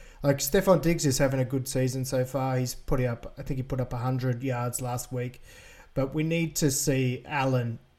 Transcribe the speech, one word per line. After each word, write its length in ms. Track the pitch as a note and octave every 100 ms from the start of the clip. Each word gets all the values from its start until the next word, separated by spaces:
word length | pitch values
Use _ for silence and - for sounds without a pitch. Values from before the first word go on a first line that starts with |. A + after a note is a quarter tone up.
| - -
like, 140 | C#3+ C#3
Stefon 420 | - G3 G3 F3
Diggs 240 | E3 -
is 140 | C#3+ B2+
having 200 | C3+ C3
a 60 |
good 220 | B2 C3+ B2
season 360 | C3 C3 C3
so 220 | C3 C3
far. 320 | B2+ C#3 C3 B2+
He's 160 | B2
putting 320 | - - B2+
up, 280 | B2 A2+ - -
I 60 |
think 140 | C3 C3
he 60 |
put 160 | B2+ B2+
up 140 | B2
a 40 | A#2+
hundred 440 | B2+ C3 B2+ A#2+
yards 380 | C3 A#2+ B2 -
last 300 | B2+ B2 -
week. 280 | B2 B2+ - - - - - -
But 200 | C3+ C3+
we 80 | D#3
need 320 | D#3+ E3 D#3+ -
to 140 | D3
see 500 | C#3 D#3 C3 B2+ B2 -
Allen 500 | C#3+ C3+ B2+ A#2 A2+ _